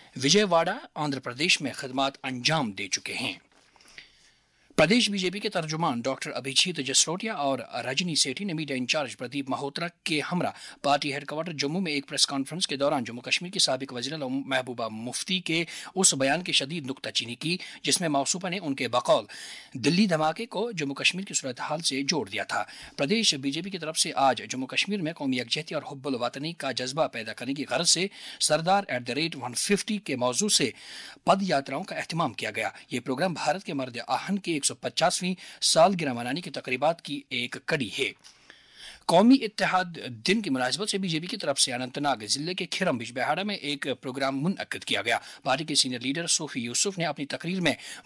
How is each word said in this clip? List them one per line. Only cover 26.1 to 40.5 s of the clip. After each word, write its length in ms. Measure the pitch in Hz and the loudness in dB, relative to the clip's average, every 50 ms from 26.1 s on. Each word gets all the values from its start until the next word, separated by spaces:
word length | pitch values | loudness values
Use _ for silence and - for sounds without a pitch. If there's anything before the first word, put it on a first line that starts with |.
| 135 117 120 120 - 139 143 160 170 | -2 0 0 -2 -2 -4 -8 -8 -6
کا 200 | - - 139 127 | -4 -4 -4 -2
جذبہ 340 | 117 127 127 135 156 156 | -2 -2 -2 0 0 0
پیدا 260 | 127 - 120 110 110 107 | 0 0 -4 -8 -8 -8
کرنے 220 | - 123 120 139 | -8 -6 -6 -4
کی 100 | 135 127 117 | -4 -4 -2
غرض 200 | 127 131 175 - | 0 0 4 4
سے 160 | - 160 180 202 - - - - - - | 4 4 2 -2 -4 -8 -16 -14 -6 -2
سردار 420 | - - 151 151 160 175 190 202 196 - | 0 2 2 2 4 4 4 4 2 0
ایٹ 200 | 131 123 123 123 | -4 -4 -2 -2
دا 60 | 120 | -2
ریٹ 220 | 135 160 165 165 | 0 0 -2 -2
ون 180 | 143 123 120 120 | -6 -8 -6 -4
ففٹی 440 | - - - 202 190 - - 214 208 | -2 0 2 2 2 2 0 -2 -4
کے 180 | - - 139 | -2 -2 -2
موضوع 320 | 120 123 123 123 - 202 214 | 2 2 2 2 2 2 4
سے 220 | - - 156 113 104 - - - - - - - - - - | 4 4 4 2 -2 -4 -14 -16 -16 -14 -14 -16 -16 -4 4
پد 180 | - 190 196 202 | 4 4 6 6
یاتراؤں 420 | 185 160 139 139 - 135 143 190 | 2 2 2 2 0 -4 -6 -6
کا 120 | - 175 | -6 -6
اہتمام 360 | 147 143 - - 165 170 135 104 | -6 -6 -4 0 0 0 0 0
کیا 180 | - - 110 104 | -2 -6 -6 -2
گیا۔ 120 | 113 110 98 - - - - | -2 -2 -4 -4 -8 -12 -6
یہ 100 | - 123 | -6 -6
پروگرام 340 | 120 147 131 123 170 190 170 | -4 -2 -2 0 0 0 0
بھارت 300 | - - - 151 190 - | -2 0 0 0 -2 -2
کے 100 | - 160 | -6 -4
مرد 220 | 139 131 123 117 117 - | -4 -4 -4 -6 -8 -4
آہن 320 | - 131 - - - 196 202 | -2 -2 -2 0 0 -2 -2
کے 200 | - 175 165 147 - | 0 0 -2 0 0
ایک 40 | |
سو 80 | - - - | -2 -4 -2
پچاسویں 540 | - 127 - - 156 175 180 - 185 180 185 - - - - - | -6 -6 0 4 4 4 4 2 0 -2 -2 -2 -6 -16 -10 -2
سالگرہ 520 | - - - 165 160 190 202 175 165 143 123 | 0 4 8 8 8 8 8 4 0 0 -2
منانے 280 | 117 120 120 131 165 | -2 -2 -2 -4 -4
کی 100 | 180 147 | -4 -6
تقریبات 520 | 139 135 - - 127 123 143 156 170 - - | -8 -8 -4 -2 -2 2 4 2 2 2 -2
کی 180 | - 143 147 - - | -8 -6 -6 -6 -4
ایک 260 | - 123 120 123 - 123 - | -4 -4 -2 -4 -6 -8 -4
کڑی 220 | - 165 156 127 98 - - | 0 0 0 0 0 -2 -2
ہے۔ 120 | 135 101 87 _ - - - _ _ - - - - _ - - - - - - _ | -2 -2 -2 _ -18 -20 -20 _ _ -20 -20 -20 -20 _ -20 -20 -20 -20 -20 -12 _
قومی 300 | - 170 170 208 240 269 269 240 | 6 8 8 10 10 10 8 6
اتحاد 540 | 214 - - 196 165 180 185 185 175 170 131 98 120 123 110 113 | 2 -2 0 0 2 4 2 2 0 -4 -8 -8 -8 -8 -4 2
دن 140 | - 190 233 208 | 2 2 2 2
کی 80 | 185 | 0